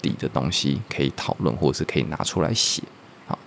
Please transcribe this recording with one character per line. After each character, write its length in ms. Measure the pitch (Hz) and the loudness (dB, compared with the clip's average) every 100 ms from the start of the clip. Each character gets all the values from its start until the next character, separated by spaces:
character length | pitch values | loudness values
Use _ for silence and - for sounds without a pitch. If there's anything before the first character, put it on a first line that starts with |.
底 140 | - - | -2 -2
的 80 | - | -2
东 200 | - 65 | 0 0
西 300 | - 71 69 - | 2 2 0 -2
可 140 | - | 0
以 100 | 69 | 0
讨 200 | - - - | 0 -4 0
论， 140 | 80 | 0
或 120 | 60 73 | 4 2
者 80 | |
是 100 | - | 2
可 160 | - - | 0 0
以 40 | |
拿 120 | 64 76 | -2 -2
出 160 | - - | 0 2
来 140 | 80 | 2
写。 280 | 107 - - - - - - - | 2 2 0 -6 -16 -20 -20 -8
好， 120 | - | -8